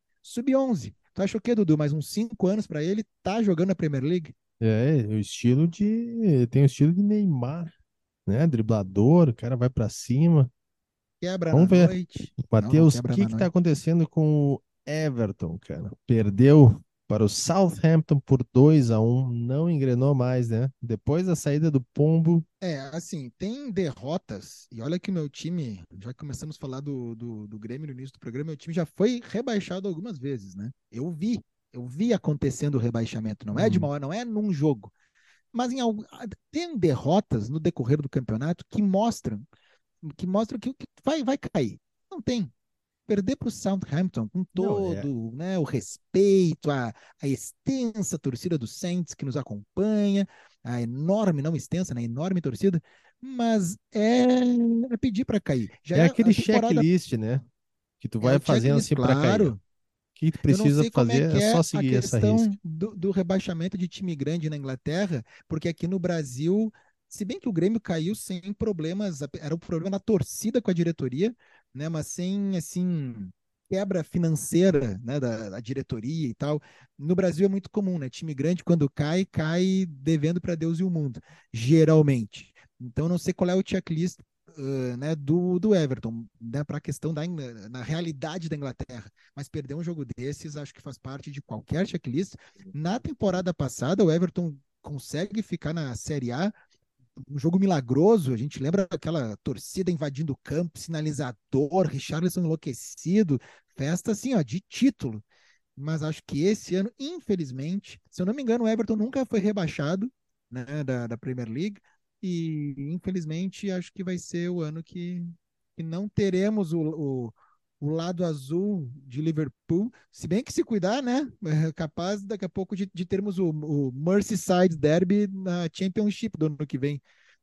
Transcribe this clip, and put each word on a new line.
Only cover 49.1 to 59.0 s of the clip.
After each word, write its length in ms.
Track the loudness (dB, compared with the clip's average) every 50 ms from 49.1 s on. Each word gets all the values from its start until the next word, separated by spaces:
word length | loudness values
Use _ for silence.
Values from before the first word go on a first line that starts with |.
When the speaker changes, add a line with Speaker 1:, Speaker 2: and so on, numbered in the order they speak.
| -8
Speaker 1:
que 100 | -10 -8
nos 140 | -6 -6 -6
acompanha, 920 | -6 -6 -10 -14 -14 _ -6 -4 -2 0 0 2 2 2 2 2 0 -2 -6 -20 -20 _ _ _ -10
a 180 | -8 -6 -4
enorme, 640 | -4 -4 -4 -4 0 0 2 2 2 2 0 0 0
não 120 | -2 -4
extensa, 380 | -4 -4 -4 -4 -4 -4 -4 -4
né, 80 | -6
enorme 400 | -4 -6 -4 -4 -4 -2 -2 -2
torcida, 400 | -2 -4 -4 0 0 2 2 2 -2 _ _ _ _ _ _ _
mas 560 | -16 -12 -6 -2 0 2 2 2 2 0 -4 -8 _ _ -2
é, 300 | 0 2 4 4 4 4 4 4 4 4 4 4 4 4 2 2 2 0 -2
é 80 | -2 -2
pedir 260 | -2 -2 0 0 -2
pra 160 | 0 -2 -2
cair. 320 | 0 0 0 0 0 -4 -8 _ _
Já 140 | 0 4 6
Speaker 2:
É 20 |
Speaker 1:
é 20 |
a 40 | 6 6
Speaker 2:
aquele 260 | 6 6 6 6 6
Speaker 1:
temporada 400 | 4 4 4 4 4 4 4 4
Speaker 2:
checklist, 400 | 4 4 6 4 4 2 0 -4
né? 280 | -2 -2 0 -2 -2 -4 _ _ _ _ _ _ _ _ _ _ _
Que 100 | -12 -6
tu 100 | -4 0
Speaker 1:
É 40 | 2
Speaker 2:
vai 140 | 4 4 4
Speaker 1:
o 20 |
Speaker 2:
fazendo 320 | 4 2 2 4 4 4
Speaker 1:
checklist, 140 | 4 2 2 2
Speaker 2:
assim 80 | 0
pra 200 | 2